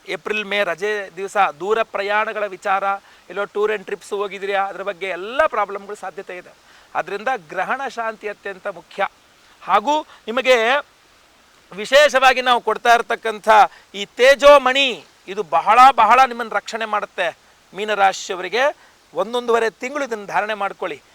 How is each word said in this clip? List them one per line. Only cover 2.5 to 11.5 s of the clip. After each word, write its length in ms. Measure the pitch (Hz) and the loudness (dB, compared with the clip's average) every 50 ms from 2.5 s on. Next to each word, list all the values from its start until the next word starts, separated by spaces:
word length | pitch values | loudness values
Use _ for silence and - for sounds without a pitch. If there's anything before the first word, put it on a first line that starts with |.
| 185 185 - 208 190 196 196 196 196 196 - _ - - _ - | -8 -8 -4 -2 -2 0 0 -2 -4 -6 -8 _ -20 -20 _ -12
ಎಲ್ಲೋ 140 | 180 202 202 | -8 -8 -8
tour 240 | 196 - 202 208 214 | -6 -2 -2 -2 -2
and 180 | 214 208 185 | -2 -4 -6
trips 300 | - 202 208 - - - | -10 -12 -12 -10 -8 -6
ಹೋಗಿದ್ದೀರಾ, 460 | 202 202 202 185 202 190 196 202 190 | -6 -6 -6 -6 -8 -6 -4 -2 -2
ಅದ್ರ 200 | 196 196 202 180 | -2 -4 -6 -8
ಬಗ್ಗೆ 240 | 196 196 202 170 175 | -8 -8 -8 -8 -8
ಎಲ್ಲ 400 | 190 180 170 185 214 240 277 311 | -8 -8 -8 -8 -6 -2 0 0
ಪ್ರಾಬ್ಲಮ್‌ಗಳು 500 | 302 - 220 208 190 196 196 196 202 208 | 0 0 -2 -4 -4 -6 -10 -12 -14 -14
ಸಾಧ್ಯತೆ 420 | 208 - 185 185 - 190 - 185 180 | -14 -14 -14 -14 -14 -14 -14 -16 -16
ಇದೆ. 180 | 175 - - _ _ _ - - _ _ - | -16 -20 -20 _ _ _ -20 -20 _ _ -6
ಆದ್ರಿಂದ 320 | 135 156 170 190 202 214 208 262 | -6 -6 -6 -8 -6 -4 -4 -6
ಗ್ರಹಣ 460 | 202 170 147 170 180 180 175 226 262 277 254 | -6 -8 -10 -8 -6 -4 -4 -4 -6 -6 -8
ಶಾಂತಿ 420 | - 233 226 226 220 214 - 208 | -8 -8 -8 -8 -8 -8 -12 -12
ಅತ್ಯಂತ 380 | 202 - _ 202 196 165 - 208 | -12 -12 _ -14 -14 -10 -12 -12
ಮುಖ್ಯ. 400 | 190 165 170 _ - - 196 - - _ _ _ _ _ _ _ _ _ - | -12 -12 -16 _ -6 -6 -4 -4 -6 _ _ _ _ _ _ _ _ _ -2
ಹಾಗೂ 380 | - 175 208 208 240 294 302 | 0 0 0 2 0 -2 -2
ನಿಮಗೆ 560 | 302 - - - _ - 220 254 247 254 254 240 220 226 262 285 - - _ _ _ _ _ _ _ _ _ _ _ _ | -2 -6 -14 -18 _ -8 -6 -2 2 4 4 4 4 2 0 -2 -2 -6 _ _ _ _ _ _ _ _ _ _ _ _